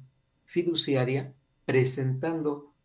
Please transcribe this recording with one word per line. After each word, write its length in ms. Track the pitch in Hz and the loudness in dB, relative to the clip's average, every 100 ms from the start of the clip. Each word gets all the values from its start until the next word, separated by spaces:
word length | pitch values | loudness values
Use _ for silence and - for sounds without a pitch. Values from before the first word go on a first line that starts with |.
| - _ _ _ | -14 _ _ _
fiduciaria 920 | _ 175 170 160 151 135 127 131 - - _ _ | _ -2 0 0 0 0 0 -2 -4 -14 _ _
presentando 1080 | - 131 127 - 131 131 165 160 147 143 - _ | 0 2 2 0 -2 -2 -2 -2 -2 -4 -10 _